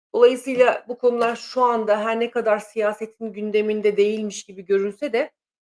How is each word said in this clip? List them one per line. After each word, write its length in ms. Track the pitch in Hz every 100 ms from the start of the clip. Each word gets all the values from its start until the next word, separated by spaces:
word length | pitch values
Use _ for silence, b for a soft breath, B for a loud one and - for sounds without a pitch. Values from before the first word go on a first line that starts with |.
| _
Dolayısıyla 720 | 220 240 254 269 247 247 - -
bu 100 | 240
konular 380 | 247 240 233 226
şu 260 | - 254
anda 380 | 247 233 214 214
her 160 | 220 226
ne 100 | 233
kadar 280 | 240 220 214
siyasetin 720 | 208 226 208 214 220 - 226
gündeminde 640 | 202 214 208 214 214 208 202
değilmiş 480 | 208 214 214 196
gibi 200 | - 190
görünse 480 | 180 196 202 202 294
de 180 | 226 302 _ _ _